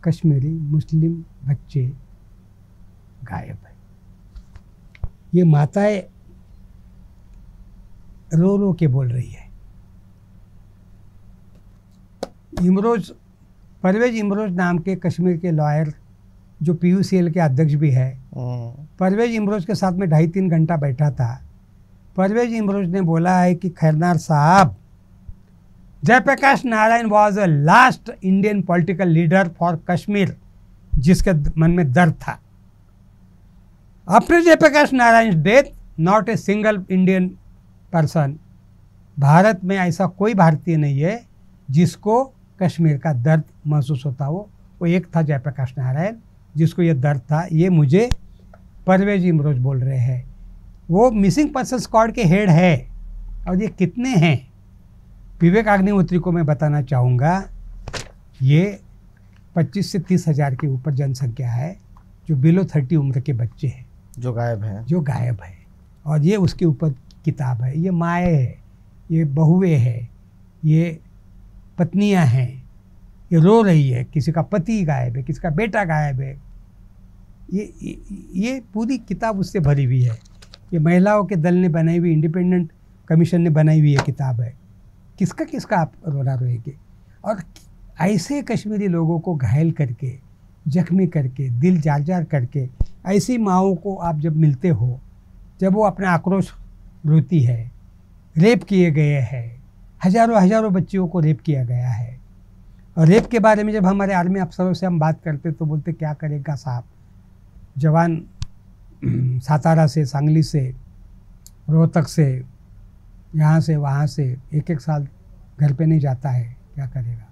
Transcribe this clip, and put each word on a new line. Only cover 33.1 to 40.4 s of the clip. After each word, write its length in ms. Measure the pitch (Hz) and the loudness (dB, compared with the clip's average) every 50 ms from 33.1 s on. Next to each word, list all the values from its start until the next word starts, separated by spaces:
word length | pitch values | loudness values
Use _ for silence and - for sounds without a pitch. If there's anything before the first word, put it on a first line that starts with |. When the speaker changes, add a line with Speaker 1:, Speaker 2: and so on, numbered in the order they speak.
| _ - - - - - - - - - - - - _ - - - - _ - | _ -20 -20 -20 -20 -20 -20 -20 -20 -20 -20 -20 -20 _ -20 -20 -20 -20 _ 2
Speaker 1:
After 340 | 175 226 262 - 320 349 330 | 2 2 4 6 2 4 6
जयप्रकाश 480 | 339 320 - - 311 269 294 294 254 269 | 6 6 6 6 4 6 6 2 4 2
नारायण 500 | 254 240 233 226 226 226 226 190 160 143 | 4 4 6 6 6 4 4 2 2 2
death, 240 | 180 214 269 277 - - - - - - - | 4 4 4 4 2 -6 -20 -20 -20 -6 -2
not 260 | 160 175 202 220 202 | 0 2 2 2 2
a 120 | 240 226 175 - - | 0 -4 -4 -2 -2
single 300 | 196 208 214 214 214 202 185 - | -2 0 0 0 0 -2 -4 -2
Indian 380 | 190 190 185 180 185 185 185 185 180 - - - - - _ - - - _ - - | 0 2 2 2 2 2 0 -2 -4 -12 -20 -20 -20 -20 _ -20 -20 -20 _ -4 -2
person, 380 | 165 160 139 - 170 147 135 143 160 - - - - _ - - - - - _ - - - - - | 0 0 0 0 -2 -2 -2 -4 -8 -16 -20 -20 -20 _ -20 -20 -20 -20 -20 _ -20 -20 -18 -6 0
भारत 440 | 139 139 147 170 190 214 220 - - | 2 4 6 6 6 4 2 0 -4
में 140 | 180 196 196 | -4 -2 -2
ऐसा 280 | 185 175 160 - 196 | -2 -2 -2 -2 -2
कोई 280 | 180 185 - 196 214 240 | -4 -2 -2 -2 -2 2
भारतीय 440 | 196 | 4